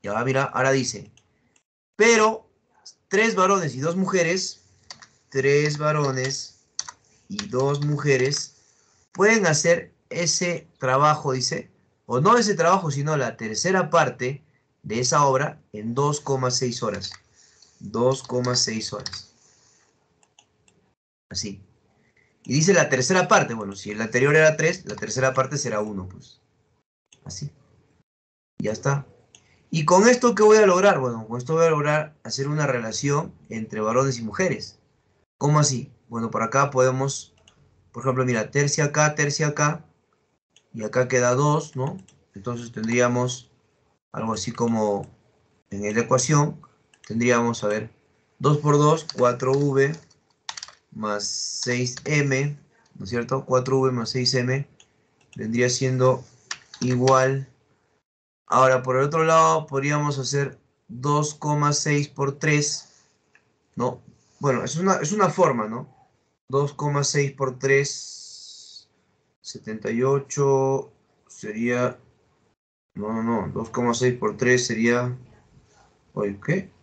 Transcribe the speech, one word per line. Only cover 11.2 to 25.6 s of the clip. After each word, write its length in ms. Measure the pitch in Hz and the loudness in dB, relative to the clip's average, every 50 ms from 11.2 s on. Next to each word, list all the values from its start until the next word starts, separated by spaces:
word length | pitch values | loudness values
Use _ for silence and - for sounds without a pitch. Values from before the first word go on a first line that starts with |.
| - 143 131 | -2 -4 -4
dice, 380 | 131 127 - 165 - - - _ _ _ _ _ _ _ | -2 -4 -4 -6 -6 -10 -14 _ _ _ _ _ _ _
o 140 | - 120 127 | -4 -2 2
no 180 | 147 196 233 240 | 4 4 4 4
ese 160 | 226 214 196 | 4 0 0
trabajo, 360 | 156 165 170 185 190 185 156 | 2 4 4 4 2 0 -2
sino 260 | 131 139 143 156 156 143 | -4 -4 -2 -2 -2 -2
la 180 | 127 113 110 | -2 -4 -6
tercera 540 | - 113 110 110 107 - 175 190 190 175 151 | -8 -10 -8 -6 -4 -2 0 0 0 0 2
parte 520 | 170 170 156 131 - - 127 127 139 147 _ _ _ _ _ _ _ _ _ | 2 2 2 2 -2 -4 -6 -6 -6 -8 _ _ _ _ _ _ _ _ _
de 180 | 101 107 117 | -6 -4 -2
esa 260 | 127 123 160 - 143 | -2 0 2 2 4
obra 340 | 139 131 131 143 160 - - _ _ - | 4 2 2 0 -2 -6 -12 _ _ -14
en 200 | 107 107 113 117 | -10 -8 -6 -2
dos 280 | 131 143 147 147 143 - | 0 0 0 0 -2 -4
coma 280 | - 135 131 131 127 | -4 -4 -2 0 -2
seis 320 | 123 - 135 123 117 - 120 | -2 -2 -2 -4 -4 -4 -6
horas. 300 | 110 101 95 95 - - - _ _ _ _ _ _ _ _ _ _ _ _ | -6 -6 -6 -10 -12 -14 -16 _ _ _ _ _ _ _ _ _ _ _ _
Dos 420 | - 98 98 113 120 127 135 135 - | -18 -8 -4 0 2 2 0 0 -6
coma 340 | - 123 123 123 123 123 | -6 -4 -4 -2 0 0
seis 360 | 117 - - 110 110 110 - - | 0 0 -2 -2 -6 -8 -8 -10
horas. 400 | 104 104 - - - - _ _ _ _ _ _ _ _ _ _ _ _ _ _ _ _ _ _ _ _ _ _ _ _ _ _ _ _ _ _ _ _ _ _ _ _ _ _ _ _ _ | -10 -10 -12 -14 -14 -18 _ _ _ _ _ _ _ _ _ _ _ _ _ _ _ _ _ _ _ _ _ _ _ _ _ _ _ _ _ _ _ _ _ _ _ _ _ _ _ _ _
Así. 340 | 95 90 - 104 98 92 - _ _ _ _ _ _ _ _ _ _ _ _ _ _ _ _ | -10 -10 -8 -10 -12 -14 -20 _ _ _ _ _ _ _ _ _ _ _ _ _ _ _ _
Y 100 | - 123 | -2 0
dice 180 | 147 160 185 196 | 2 4 4 6
la 160 | 165 147 - | 4 4 4
tercera 400 | - 127 127 - 185 185 175 - | 2 0 2 2 2 2 4 4
parte, 240 | - - - - 117 | 4 4 4 2 -4
bueno, 240 | 113 104 98 98 | -8 -8 -10 -10
si 140 | - - 104 | -12 -10 -10
el 100 | 104 107 | -6 -6
anterior 340 | 113 110 - 123 131 143 147 | -6 -2 0 2 2 4 6
era 220 | 156 156 156 156 | 6 6 6 4
tres, 300 | - 156 165 185 - - | 4 0 -2 -2 -2 -8
la 100 | - 104 | -12 -10
tercera 380 | - - 110 - 131 131 131 127 | -10 -8 -8 -4 0 0 0 2
parte 240 | 135 135 127 156 | 0 -2 -2 -2
será 220 | 135 | -6